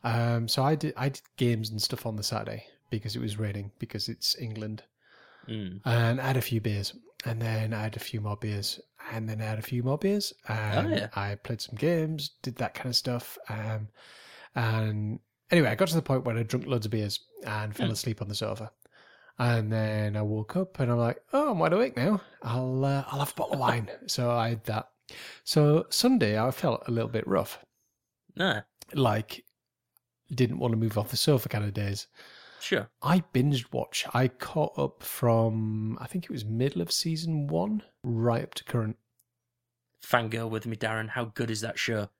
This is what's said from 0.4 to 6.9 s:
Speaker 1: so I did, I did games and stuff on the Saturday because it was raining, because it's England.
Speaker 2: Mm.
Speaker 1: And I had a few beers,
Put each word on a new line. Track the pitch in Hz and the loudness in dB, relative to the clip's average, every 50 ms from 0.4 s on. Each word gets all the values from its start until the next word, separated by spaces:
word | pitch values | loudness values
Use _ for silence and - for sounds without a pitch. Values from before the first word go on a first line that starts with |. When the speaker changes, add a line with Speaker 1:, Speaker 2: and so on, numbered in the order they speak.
| 117 | 0
Speaker 1:
so | 113 - 139 131 | 0 0 2 4
I | 143 156 | 4 2
did, | 151 - 147 - | 2 0 -4 -2
I | - 127 139 | -2 -2 -2
did | 131 - _ _ _ | -2 -4 _ _ _
games | - 127 120 117 110 110 107 | 0 2 2 2 2 -2 -4
and | 107 107 | -4 -4
stuff | - - - - - | -2 -2 -4 -4 -4
on | 117 110 | -6 -4
the | 107 104 | -4 -4
Saturday | - 113 107 107 - 110 110 - - _ _ _ _ | -4 -4 -4 -4 -6 -8 -10 -12 -16 _ _ _ _
because | 120 107 - 110 101 | -6 -4 -4 -4 -4
it | 123 | -4
was | 120 110 104 | -4 -4 -2
raining, | 107 110 101 98 101 101 101 _ | -2 -2 -2 -2 -4 -8 -8 _
because | _ 120 - - 104 - | _ -10 -8 -4 -6 -4
it's | - 117 _ - - - - | -4 -4 _ -2 -4 -2 -2
England. | 127 110 107 110 107 110 110 107 - _ _ _ _ _ - - - - - - - - | -4 -8 -6 -6 -6 -6 -8 -10 -12 _ _ _ _ _ -20 -20 -20 -20 -20 -20 -10 -8
Speaker 2:
Mm. | 110 107 101 90 90 104 - | -6 -6 -6 -8 -8 -6 0
Speaker 1:
And | 123 117 117 117 117 120 131 | 2 4 4 4 4 2 2
I | 131 | 0
had | 135 135 | 0 0
a | 127 | 0
few | - - 117 110 | 0 0 -2 0
beers, | 107 113 104 101 101 - | 0 0 -2 -2 -4 -6